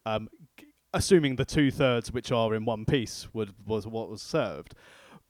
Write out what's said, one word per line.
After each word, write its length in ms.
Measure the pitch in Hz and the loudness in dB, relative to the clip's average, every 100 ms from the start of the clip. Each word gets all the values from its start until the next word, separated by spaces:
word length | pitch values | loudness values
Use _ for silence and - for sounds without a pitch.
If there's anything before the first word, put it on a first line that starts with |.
Um, 240 | - 110 107 - 156 - | -4 -4 -4 -12 -20 -20
g-, 80 | - _ _ | -20 _ _
assuming 440 | 190 - 185 143 127 | -4 6 6 6 0
the 80 | 104 | 0
two-thirds 680 | - 139 123 135 120 113 | 2 2 4 2 2 -2
which 180 | 117 - | -6 -2
are 220 | 120 113 | 0 2
in 100 | 110 113 | 0 -2
one 180 | 110 | -2
piece 440 | 110 143 107 - - | 0 0 0 -8 -10
would, 220 | 110 104 95 101 | -6 -6 -8 -4
was 200 | 110 104 | -4 -4
what 240 | 113 98 | -6 -6
was 100 | 104 | -10
served. 540 | - 165 113 73 87 - - - - - _ | -4 -2 -2 -4 -12 -20 -20 -20 -20 -20 _